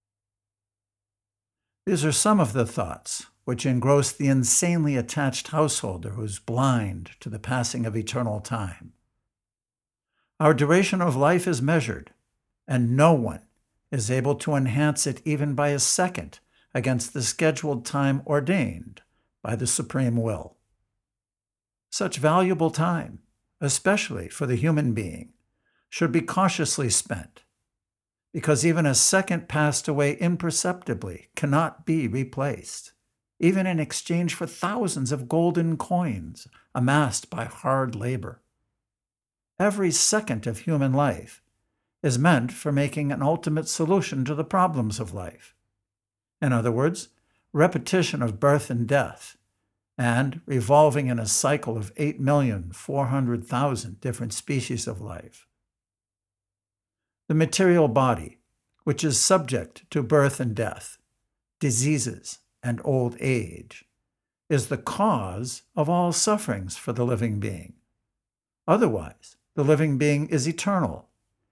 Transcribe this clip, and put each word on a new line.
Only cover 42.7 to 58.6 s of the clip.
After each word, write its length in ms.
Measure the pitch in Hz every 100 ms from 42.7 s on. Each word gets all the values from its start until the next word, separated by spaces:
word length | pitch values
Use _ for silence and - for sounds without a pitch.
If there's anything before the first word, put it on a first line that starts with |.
making 400 | 139 143 151 143
an 100 | 139
ultimate 460 | 139 165 165 156 156
solution 560 | - 160 196 - 135
to 100 | 127
the 80 | 147
problems 560 | 151 190 180 151 110 101
of 160 | 104
life. 400 | 95 87 - - _ _ _ _ _ _ _ _ -
In 120 | 143
other 200 | 120 120
words, 380 | 117 147 170 - _ _ _ _
repetition 720 | 143 165 143 120 185 - 147
of 180 | 120 101
birth 300 | 143 143 -
and 180 | 120 117
death, 480 | 139 113 - - - _ _ _ _ _ -
and 440 | 120 117 139 165
revolving 600 | - 131 104 143 151 147 131
in 140 | 120
a 60 | 104
cycle 500 | - 135 147 131 113
of 160 | 101 -
eight 220 | 151 151
million 540 | 135 143 131 98 85
four 340 | 92 - 139 127
hundred 380 | 135 123 120 -
thousand 540 | 127 143 117 107 98
different 320 | 131 117 117
species 560 | - - 139 117 120 -
of 120 | 98
life. 460 | 101 85 - - _ _ _ _ _ _ _ _ _ _ _ _ _ _ _ _ _ _ -
The 80 | 156
material 500 | 160 - 185 175 147
body, 540 | 117 131 113 73 - _ _